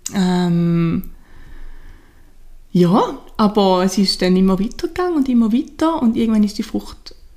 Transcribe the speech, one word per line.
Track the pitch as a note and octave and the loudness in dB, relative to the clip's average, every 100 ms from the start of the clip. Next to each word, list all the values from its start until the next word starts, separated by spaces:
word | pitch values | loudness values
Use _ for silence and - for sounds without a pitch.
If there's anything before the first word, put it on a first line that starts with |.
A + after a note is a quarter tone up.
| - | -8
Ähm, | G3+ F3+ F3+ F3 E3+ E3+ E3+ E3 E3+ - - - - - - - - - - - - - - - - - | -2 0 2 0 2 2 2 0 -2 -6 -14 -20 -20 -18 -14 -14 -14 -18 -20 -20 -20 -20 -20 -20 -20 -2
ja, | F3+ F3 G#3+ B4 D4 - - | 2 4 4 0 -4 -10 0
aber | G#3+ G#3+ F#3+ F3+ | 0 2 2 4
es | F#3+ G#3 | 2 0
ist | F#3+ - | 0 0
dann | F#3 F#3 | 2 2
immer | F#3+ F#3 | 2 2
weitergegangen | G#3+ - E4+ - F4+ D#4+ | -2 -6 -8 -4 -2 0
und | C4+ | 0
immer | A#3+ A3+ | 2 2
weiter | A#3 - - D#4+ D#4+ | 0 -2 -2 -2 0
und | A#3 A#3 | 0 0
irgendwann | A3+ A3 | 0 2
ist | G#3 - | 0 -2
die | |
Frucht, | G#3+ G#3 - - - - - | -8 -8 -10 -18 -20 -20 -20